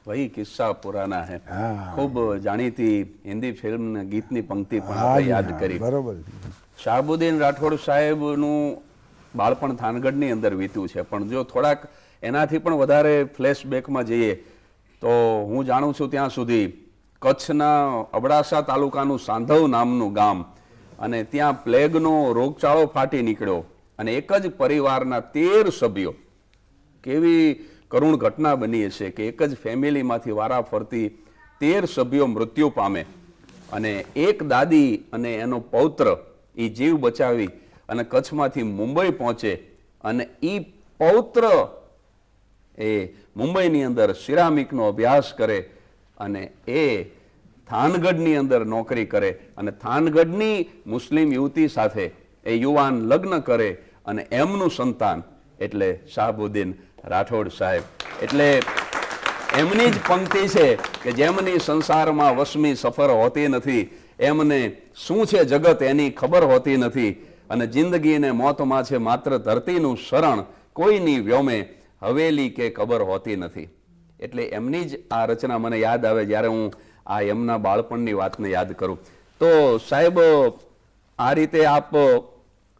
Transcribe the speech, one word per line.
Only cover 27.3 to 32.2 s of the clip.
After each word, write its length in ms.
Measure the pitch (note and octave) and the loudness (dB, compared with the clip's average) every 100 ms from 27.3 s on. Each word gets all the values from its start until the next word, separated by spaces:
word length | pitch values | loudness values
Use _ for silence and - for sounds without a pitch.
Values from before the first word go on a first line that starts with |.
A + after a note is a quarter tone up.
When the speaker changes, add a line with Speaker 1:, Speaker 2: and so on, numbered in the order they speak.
| E3 D#3+ C3+ - - _ | 4 2 0 -10 -20 _
Speaker 1:
કરુણ 280 | B2 D3+ D3 | 2 2 2
ઘટના 400 | A2 - D3+ C3+ | 0 0 0 0
બની 300 | A#2 A2+ G2 | 0 -2 -2
હશે 240 | - F#2+ | -4 -8
કે 180 | G2 A2 | -6 -8
એક 160 | A#2 | -2
જ 140 | D3+ C3 | -4 -4
ફેમિલીમાંથી 760 | A2 B2 C#3+ C#3+ B2+ A#2 A#2 | -6 -2 -2 -2 -2 -4 -4
વારા 300 | G#2 A2+ B2 | -4 -2 -2
ફરતી 480 | A2 G#2+ G#2+ A#2 G#2 - _ _ - _ | -2 -6 -4 -4 -4 -6 _ _ -20 _
તેર 260 | D3 G3 F#3 | 0 0 0
સભ્યો 420 | - B2 C#3 | -2 0 2